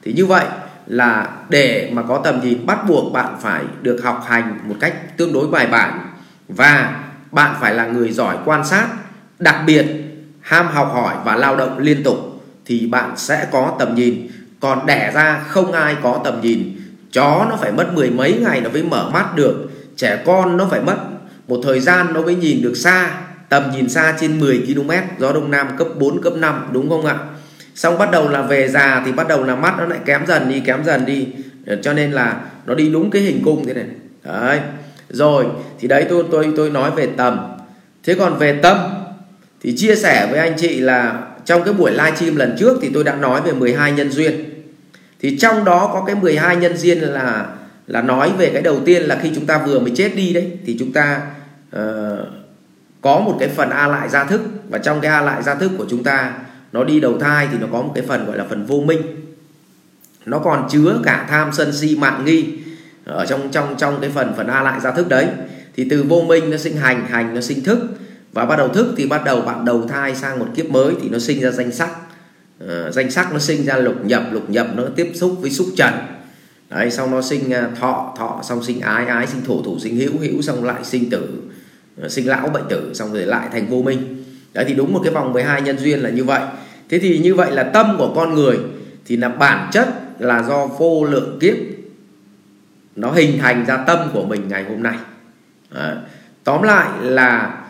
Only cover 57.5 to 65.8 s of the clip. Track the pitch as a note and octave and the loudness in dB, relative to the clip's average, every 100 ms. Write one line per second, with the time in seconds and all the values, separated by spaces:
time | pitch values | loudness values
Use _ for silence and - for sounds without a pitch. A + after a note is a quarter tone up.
57.5 | - A2+ A#2 C#3 B2 B2+ B2+ G#2+ G#2+ G2 | -2 -4 -4 -4 -6 -4 -4 -4 -6 -6
58.5 | G#2 G2+ C#3+ D3 D#3+ - - - - _ | -6 -2 0 2 0 0 -10 -18 -20 _
59.5 | _ _ _ _ _ _ _ - C#3+ E3+ | _ _ _ _ _ _ _ -6 -2 0
60.5 | C#3+ C3 D3 D#3 A3+ - G2+ - D3+ D3+ | 0 2 4 4 4 0 -2 0 -2 0
61.5 | D3 D3 C#3+ D#3 D3 C#3 B2 C#3 D#3+ - | 0 -2 0 -2 0 0 0 2 2 0
62.5 | - - - - - - D#2+ F2+ C#3 C#3 | -8 -14 -20 -20 -20 -10 -6 -4 -4 -2
63.5 | D#3+ C#3+ C#3 C#3+ C#3+ C#3 C#3 A#2+ G#2 A2 | -4 -4 -2 -4 -2 -4 -4 -4 -4 -2
64.5 | C3+ C3+ C3 C3 B2+ - C3 E3+ - - | 0 0 -2 -2 -2 2 2 0 -4 -12
65.5 | - - - | -16 -14 -6